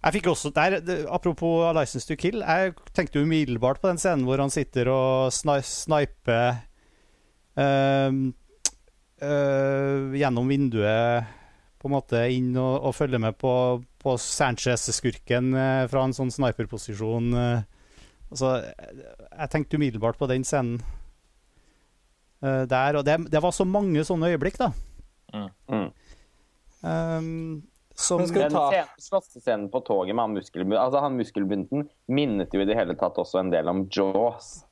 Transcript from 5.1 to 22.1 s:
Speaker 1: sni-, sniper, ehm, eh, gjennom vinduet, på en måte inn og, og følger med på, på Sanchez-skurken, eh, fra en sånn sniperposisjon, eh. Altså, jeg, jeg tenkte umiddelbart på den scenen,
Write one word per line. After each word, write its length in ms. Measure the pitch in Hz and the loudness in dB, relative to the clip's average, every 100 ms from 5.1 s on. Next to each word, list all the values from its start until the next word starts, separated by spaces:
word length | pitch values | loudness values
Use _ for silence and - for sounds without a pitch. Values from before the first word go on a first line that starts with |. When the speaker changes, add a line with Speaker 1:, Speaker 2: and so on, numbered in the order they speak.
| 131 131 | 2 0
Speaker 1:
sni-, 320 | - 151 143 | 0 0 0
sniper, 960 | 131 - - 151 143 - - 117 123 123 - _ _ _ _ _ _ _ _ - | -2 -10 0 0 0 -4 0 2 2 0 -8 _ _ _ _ _ _ _ _ 0
ehm, 760 | 139 139 135 135 135 135 131 - _ _ - - _ _ _ _ | 2 4 4 4 2 2 -2 -4 _ _ -10 -10 _ _ _ _
eh, 960 | 143 147 139 139 135 135 139 139 135 135 | -2 0 2 2 0 0 0 -2 -2 0
gjennom 280 | 143 120 127 | 2 2 2
vinduet, 760 | 139 139 113 104 110 117 120 113 - - _ _ _ | 2 2 2 2 4 2 2 -2 -14 -20 _ _ _
på 80 | 139 | -2
en 20 | |
måte 280 | 139 - 117 120 | -2 0 0 2
inn 240 | 127 127 123 | 0 0 0
og, 260 | 131 135 135 | 0 0 -2
og 100 | 123 | -2
følger 240 | 143 127 | 0 2
med 180 | 110 110 | 0 0
på, 460 | 135 127 127 123 123 _ | 0 2 2 0 -4 _
på 160 | 135 127 | -2 -2
Sanchez-skurken, 1400 | - - 139 117 - 123 - - 123 - - 120 127 131 | -2 0 0 2 0 0 0 -2 -2 -4 0 0 2 2
eh, 320 | 131 131 127 | 2 2 0
fra 160 | 135 | 0
en 100 | 131 | 0
sånn 180 | 127 127 | 0 -4
sniperposisjon, 1000 | 117 131 107 107 113 - 101 110 117 120 | 0 -2 0 -4 -6 -10 -6 -2 -2 0
eh. 280 | 120 123 120 104 _ _ - - _ - | 2 2 0 -4 _ _ -20 -20 _ -14
Altså, 320 | - 131 127 | -2 0 0
jeg, 420 | 85 - - - - - - - | -4 -14 -18 -20 -20 -20 -20 -10
jeg 100 | 147 | -4
tenkte 280 | 156 143 151 | -2 -2 0
umiddelbart 400 | 143 110 113 117 | 0 2 -2 0
på 100 | 135 | 0
den 160 | 127 | 0
scenen, 380 | 131 147 120 120 - - - - _ _ _ _ _ _ _ _ _ | 0 0 0 -4 -6 -10 -14 -20 _ _ _ _ _ _ _ _ _